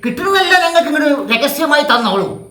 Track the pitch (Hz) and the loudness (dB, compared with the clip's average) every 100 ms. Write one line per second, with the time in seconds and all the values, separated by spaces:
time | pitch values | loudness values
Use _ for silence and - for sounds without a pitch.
0 | 247 240 370 392 370 370 339 339 294 302 | -6 -4 0 2 2 2 2 0 0 0
1 | 294 285 285 233 277 - 311 294 294 240 | 2 0 0 0 0 -2 0 0 2 0
2 | 226 190 175 - - | 2 -2 -4 -8 -16